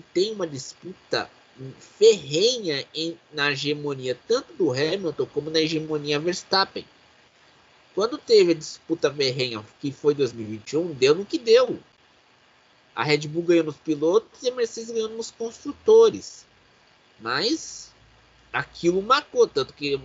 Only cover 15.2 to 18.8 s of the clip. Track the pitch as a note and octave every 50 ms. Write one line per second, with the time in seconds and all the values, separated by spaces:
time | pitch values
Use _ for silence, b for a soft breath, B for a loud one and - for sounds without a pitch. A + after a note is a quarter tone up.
15.2 | A3+ - - - A3+ A#3 - - - D4 - - - G#3+ A3 A3+ A3+ G#3 - -
16.2 | - - - - - _ _ _ _ _ _ _ _ _ _ _ _ _ _ -
17.2 | G#2+ A#2 B2+ D3 F#3+ B3 D#4+ - - - - - - - _ _ _ _ _ _
18.2 | _ _ _ _ _ _ - B2+ - - - -